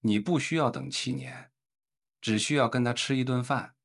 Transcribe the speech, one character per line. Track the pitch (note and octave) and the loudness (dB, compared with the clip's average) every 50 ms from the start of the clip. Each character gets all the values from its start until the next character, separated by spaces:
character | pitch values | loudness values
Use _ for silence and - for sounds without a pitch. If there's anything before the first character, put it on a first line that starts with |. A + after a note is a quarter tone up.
你 | - A2+ G#2 G#2 | 2 2 2 2
不 | G#2 - F3 D3+ | 2 2 0 0
需 | C3 - E3 E3 | 0 0 0 2
要 | D3+ B2 | 2 0
等 | - - C3+ C#3 | 0 -2 -10 -8
七 | C3+ - - B2+ B2+ | -6 -6 -4 -4 -4
年， | C3 B2+ B2+ - - C3 - _ _ _ _ _ _ _ _ _ _ _ _ _ _ | -6 -6 -10 -14 -16 -18 -20 _ _ _ _ _ _ _ _ _ _ _ _ _ _
只 | - A#2 A2 G#2+ | -2 0 0 0
需 | - - D3 | 2 2 4
要 | D3 B2+ A#2 | 4 4 4
跟 | - B2+ A#2+ | 4 2 2
他 | A#2+ | 2
吃 | A#2+ - - - C3+ | 0 -2 0 0 0
一 | C3 B2+ | 0 0
顿 | B2+ C3 B2 | 0 0 -2
饭 | B2 B2 C#3+ B2+ G2 - _ _ _ | 0 0 -2 -2 -2 -8 _ _ _